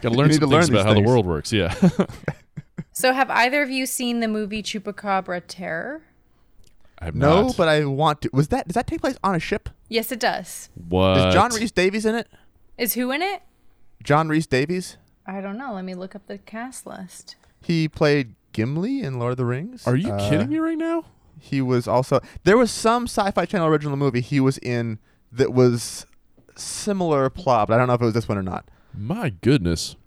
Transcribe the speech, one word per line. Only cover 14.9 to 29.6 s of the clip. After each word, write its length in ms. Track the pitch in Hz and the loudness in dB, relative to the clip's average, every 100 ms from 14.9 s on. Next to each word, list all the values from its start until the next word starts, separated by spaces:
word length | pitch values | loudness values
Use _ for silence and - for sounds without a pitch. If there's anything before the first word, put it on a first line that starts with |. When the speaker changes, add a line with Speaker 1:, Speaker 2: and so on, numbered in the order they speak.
| - _ _ - | -16 _ _ -14
Speaker 3:
I 140 | 190 | -12
don't 160 | 196 196 | -10 -10
know. 160 | 277 | -10
Let 120 | 202 185 | -10 -10
me 80 | |
look 200 | 180 190 | -12 -12
up 120 | 202 _ | -16 _
the 100 | 202 | -18
cast 500 | - 220 247 254 - | -14 -14 -14 -14 -16
list. 480 | - 185 - - - _ _ | -16 -16 -18 -20 -20 _ _
Speaker 2:
He 260 | - 165 160 | -4 -2 -2
played 460 | - 151 147 123 - _ | 2 2 2 0 -10 _
Gimli 480 | - 110 147 196 277 | -4 -2 -2 -4 -4
in 180 | 180 127 | -4 -4
Lord 140 | 120 | -4
of 40 | 127 | -2
the 80 | 123 | -2
Rings. 400 | 123 185 254 - | -2 -6 -6 -2
Speaker 1:
Are 100 | 240 | 0
you 160 | 202 | 0
Speaker 2:
Uh, 160 | 101 101 | -2 0
Speaker 1:
kidding 220 | 156 247 | 0 0
me 80 | 311 | -2
right 200 | 320 330 | -2 -2
now? 280 | 330 330 320 _ _ - | -2 -4 -6 _ _ -20
Speaker 2:
He 220 | - 139 | -6 -4
was 260 | 131 127 117 | 0 0 2
also, 320 | 117 131 131 - - | 0 2 0 -2 -2
there 140 | - 214 | 4 6
was 120 | 240 | 4
some 340 | - 220 240 | 2 2 2
Sci-Fi 420 | 240 - 196 202 170 | 0 -2 0 0 0
Channel 220 | 208 160 | 0 2
original 280 | 156 147 139 | 2 0 0
movie 240 | 139 123 | 0 0
he 180 | 120 143 | -2 2
was 200 | 131 135 | 2 0
in 400 | - 120 117 110 _ _ _ | -4 -4 -4 -6 _ _ _
that 200 | 117 131 | 0 2
was 500 | 123 123 120 - - - _ _ _ _ - | 6 6 4 -4 -12 -18 _ _ _ _ -16
similar 720 | - - - 196 175 147 131 | -12 -8 -4 -2 0 2 2
plot, 380 | - - 120 104 | -2 0 2 4
but 60 | |
I 40 | 113 | 4
don't 100 | 127 | 4
know 60 | |
if 80 | 123 | 2
it 20 | |
was 100 | 120 | 2
this 140 | 110 110 | 0 -2
one 80 | 104 | -4
or 40 | |
not. 260 | 92 87 - _ _ | -4 -8 -12 _ _
Speaker 1:
My 380 | - 104 196 190 | -12 -8 -4 -4
goodness. 680 | 90 110 139 | -2 2 2